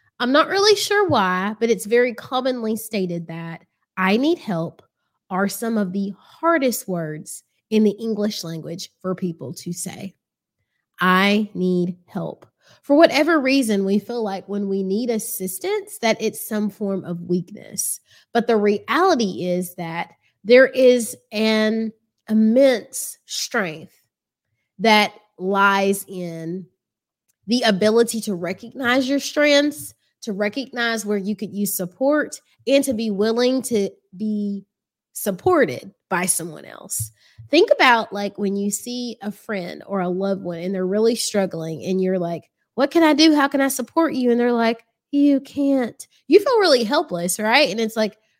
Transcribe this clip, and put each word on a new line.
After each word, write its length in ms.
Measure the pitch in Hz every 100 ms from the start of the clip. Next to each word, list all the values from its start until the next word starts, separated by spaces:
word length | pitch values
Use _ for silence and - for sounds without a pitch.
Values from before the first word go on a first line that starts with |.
| _ -
I'm 120 | 247
not 160 | 285 294
really 280 | 381 415 403
sure 320 | - 415 381
why, 480 | 180 185 180 202 220
but 120 | 233
it's 160 | 190 202
very 260 | 240 247
commonly 640 | 226 - 262 262 254 220 220
stated 520 | - 208 185 170 165
that 340 | 165 165 165 _ _ _ -
"I 220 | 185 220
need 200 | 294 349
help" 440 | - 170 165 - _ _ _ _ -
are 180 | 185 202
some 300 | - 226 226
of 160 | 190
the 180 | 196 202 -
hardest 680 | _ - 330 330 262 226 -
words 540 | 175 156 156 - - _ _ -
in 140 | 220
the 80 | 208
English 520 | 208 226 208 208 -
language 460 | 165 165 151 175 - _
for 140 | 185
people 400 | 185 185 160 -
to 180 | - 170
say. 420 | 175 - - 196 _ _ _ _ _ _ _ _ -
"I 500 | 185 185 202 208 208
need 420 | 180 185 180 175 175 _
help." 400 | 185 165 - _ _ _ _
For 140 | - 285
whatever 420 | 339 269 311 320
reason, 460 | 262 277 220 196
we 160 | 196 202
feel 220 | 202 233
like 260 | 214 190 180
when 200 | 202 202
we 140 | 196
need 280 | 190 202 240
assistance, 880 | 220 - - 190 - 370 415 403 -
that 220 | 226 -
it's 260 | 220 - -
some 240 | 214 208
form 340 | - 202 196
of 180 | - 175
weakness. 800 | 175 180 175 - 52 - - - _ _ _
But 160 | 233 226
the 80 | 220
reality 880 | 208 202 - 269 381 285 208 117 180
is 300 | 180 180 -
that 340 | 165 165 - _ _ _
there 240 | 196 247 262
is 500 | 262 254 247 220 - _
an 640 | 208 220 220 220 220 220 - _ _ -
immense 920 | 220 220 240 269 226 - - - - -
strength 680 | - - 240 180 156 - _ _ _ _ _ _ _ _ -
that 340 | 220 214 202 - _ -
lies 680 | 185 196 196 196 196 196 -
in 580 | 185 175 165 165 185 170 _ _ _ _ _ _ _ -
the 160 | 240
ability 580 | 226 185 214 226 233 226
to 140 | 214
recognize 760 | 175 170 190 233 262 240 254 254
your 100 | 277
strengths, 760 | - 302 294 285 294 294 - - _ _
to 120 | -
recognize 760 | 196 208 269 240 247 233 226 202
where 100 | 208
you 180 | 190
could 200 | 208 196
use 200 | 202 196
support, 640 | - 180 - 269 302 294 - _ _ -
and 180 | 277
to 80 | 277
be 180 | 220 226
willing 520 | 196 220 233 247 262
to 260 | - 220 196 - _
be 520 | 180 214 208 208 196 - _ _ _ _
supported 800 | - 214 185 370 339 170 120 196 _ -
by 160 | 175 180
someone 400 | - 165 151 -
else. 440 | - - - - _ _ - -
Think 200 | 302 466
about, 400 | - 277 233 -
like, 240 | 202 202 202
when 200 | 202 202
you 140 | 202
see 460 | - 247 247 240 -
a 100 | 208
friend 500 | - - 202 175 - -
or 140 | 196
a 80 | 180
loved 340 | 180 196 196
one 160 | 175 170
and 160 | 180
they're 120 | 185 185
really 300 | 208 226 233
struggling 680 | - 208 190 165 160 156 170
and 140 | 190
you're 180 | 185 185
like, 320 | 170 165 - _ _
"What 160 | - 277
can 120 | 339
I 120 | 320
do? 200 | 294 320
How 140 | 294 277
can 140 | 277
I 60 | 269
support 440 | 269 240 330 320
you?" 180 | 240 247
And 80 | 240
they're 140 | 240
like, 320 | 240 226 233 _ _ _
"You 300 | 285 285 269
can't." 680 | 277 285 277 269 233 - - _ -
You 140 | 370
feel 200 | 554 466
really 240 | 370 254
helpless, 540 | 214 302 311 170 175 -
right? 320 | 214 262 247
And 100 | 214
it's 160 | 220 220
like, 220 | 214 - _